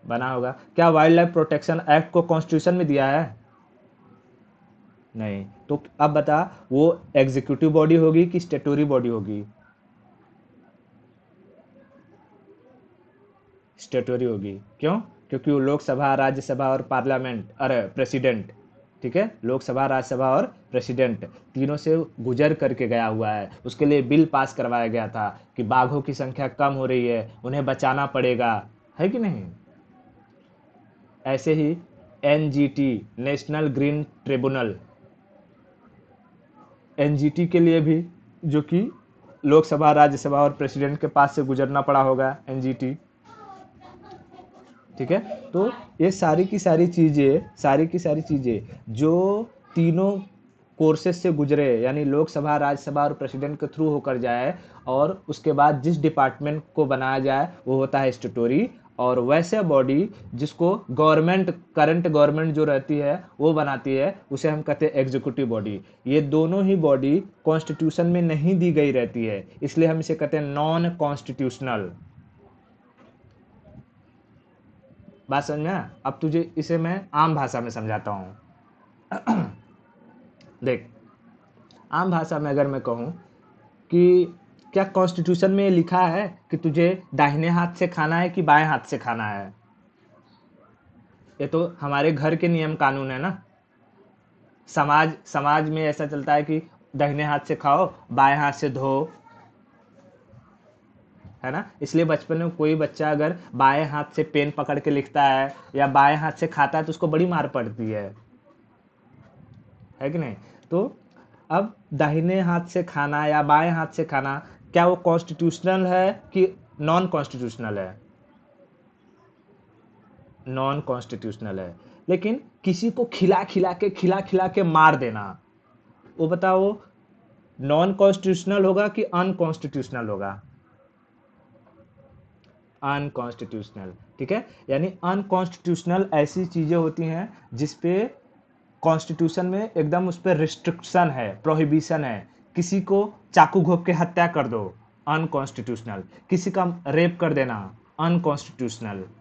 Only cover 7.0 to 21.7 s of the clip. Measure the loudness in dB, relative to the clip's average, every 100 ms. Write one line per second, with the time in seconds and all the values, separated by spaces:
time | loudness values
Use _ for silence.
7 | 0 2 4 2 -2 0 4 4 6 6
8 | 6 4 4 0 -4 -4 0 0 2 2
9 | 0 -4 -4 -8 -10 _ _ _ _ _
10 | _ _ _ _ _ _ _ _ _ _
11 | _ _ _ _ _ _ _ -20 -20 -20
12 | _ _ _ _ _ -20 _ -20 _ _
13 | _ _ _ _ _ _ _ _ -6 -4
14 | -2 -2 -2 -4 -8 -12 -18 _ -2 -2
15 | -4 _ _ -6 0 0 2 0 -2 -2
16 | 0 2 0 -2 -4 -2 0 -2 -2 -2
17 | 0 -2 -4 -8 -12 -6 -2 0 -2 -4
18 | -2 0 0 0 -6 -18 -20 _ _ _
19 | -4 -2 -2 -4 -4 -4 -2 -2 0 0
20 | -2 -2 2 2 0 -8 _ -6 -4 0
21 | 0 0 -10 -18 _ -4 -4